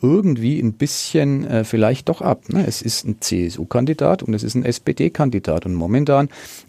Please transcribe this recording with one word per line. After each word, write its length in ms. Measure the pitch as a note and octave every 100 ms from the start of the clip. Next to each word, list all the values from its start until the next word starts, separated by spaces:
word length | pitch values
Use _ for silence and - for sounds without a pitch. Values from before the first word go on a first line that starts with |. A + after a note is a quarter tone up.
irgendwie 580 | B2 F3+ G3 B2+ A2+ D3+
ein 140 | A2+
bisschen, 720 | G#2+ D3 - - D#3+ C#3+ C#3 -
äh, 180 | A#2
vielleicht 460 | A2 A2+ G#2+ C3 -
doch 120 | E3
ab, 280 | - - -
ne? 160 | F#3 -
Es 160 | -
ist 240 | A#2 - -
ein 120 | G#2+
C-S-U-Kandidat 1040 | - F#2 F2 - E2+ A#2+ C3 D#3 C#3+ F#3+
und 100 | -
es 80 | G#2+
ist 140 | A2+ B2
ein 100 | A#2+
S-P-D-Kandidat. 1000 | A#2 - - D#3+ - C#3 G#2 F2 D#2+ F#2
Und 80 | F2
momentan 540 | E2+ A#2+ C#3+ C#3 C#3+ - - -